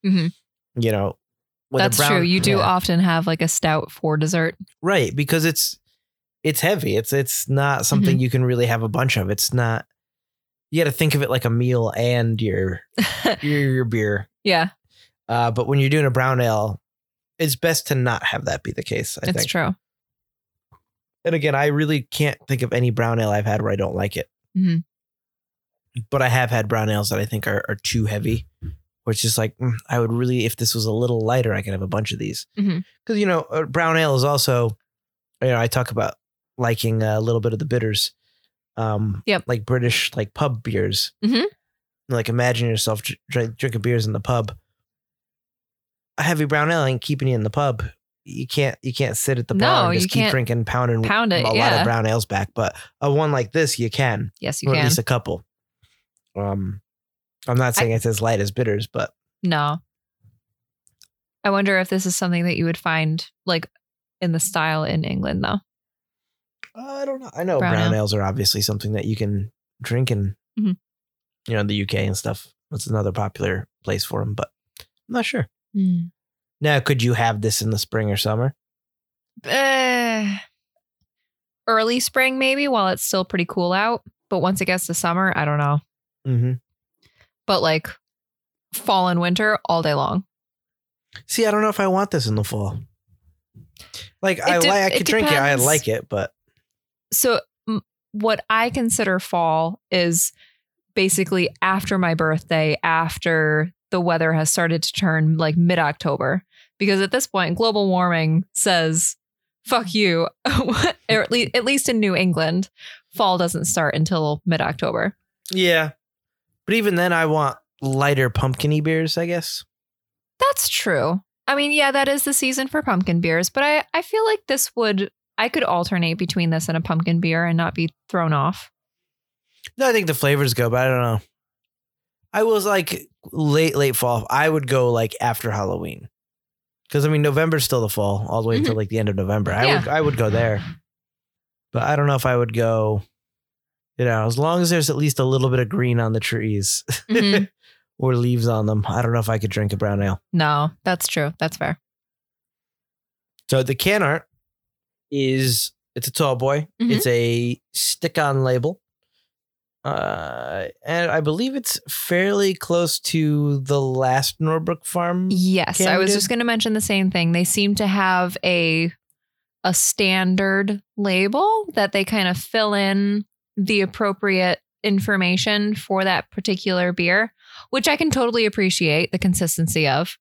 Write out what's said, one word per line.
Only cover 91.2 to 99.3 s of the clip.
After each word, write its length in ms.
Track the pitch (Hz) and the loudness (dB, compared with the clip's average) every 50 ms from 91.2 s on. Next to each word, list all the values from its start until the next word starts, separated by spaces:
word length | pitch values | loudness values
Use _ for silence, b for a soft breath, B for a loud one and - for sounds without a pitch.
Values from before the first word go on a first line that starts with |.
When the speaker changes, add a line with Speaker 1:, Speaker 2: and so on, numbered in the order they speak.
| - | -10
Speaker 2:
See, 200 | - - - 226 | -6 -2 0 2
I 40 | 214 | 2
don't 100 | 208 214 | 2 2
know 60 | 214 214 | 2 0
if 120 | 202 - | 0 0
I 60 | 196 190 | 0 2
want 220 | 185 190 202 202 | 2 2 0 0
this 160 | - 156 117 | 0 -2 0
in 80 | 110 107 | 0 0
the 100 | 107 101 | -2 -2
fall. 360 | - - 107 101 95 - 107 - _ _ _ _ _ _ _ _ _ _ _ _ _ _ - - _ _ B B B B B B B B B | -2 -4 -4 -4 -6 -6 -8 -12 _ _ _ _ _ _ _ _ _ _ _ _ _ _ -20 -20 _ _ B B B B B B B B B
Like, 160 | - 190 185 165 | -2 -2 -2 0
Speaker 1:
It 60 | - | 0
Speaker 2:
I 140 | - 180 175 | 0 2 2
Speaker 1:
de-, 80 | 165 - | 2 2
Speaker 2:
li-, 20 | |
I 160 | 196 202 190 | 2 2 2
Speaker 1:
it 100 | 190 - - | 2 0 0
Speaker 2:
could 80 | - | 0
drink 200 | - 214 220 302 302 | 2 2 2 2 2
it. 40 | 294 | 2
I 160 | - 135 143 | 2 4 2
Speaker 1:
depends. 140 | 139 127 123 | 2 4 4
Speaker 2:
like 200 | 143 156 147 - 110 | 2 2 2 2 -2
it, 200 | 110 - - _ | -4 -4 -4 _
but 240 | - 98 95 - _ _ _ _ _ _ _ _ _ _ _ _ _ _ _ _ | -4 -4 -4 -6 _ _ _ _ _ _ _ _ _ _ _ _ _ _ _ _
Speaker 1:
So, 280 | - - - 254 233 - - _ _ _ _ - | -2 0 2 2 0 0 -2 _ _ _ _ -6
m-, 140 | 220 - _ _ _ _ _ _ | -6 -6 _ _ _ _ _ _
what 320 | - 208 208 226 220 - - - | -8 -2 0 0 0 -2 -2 -2
I 220 | 220 226 233 247 | 0 0 0 0
consider 500 | 240 277 240 226 - - 214 190 185 180 | 0 -2 0 0 0 0 0 0 0 -2
fall 600 | - - | -2 -2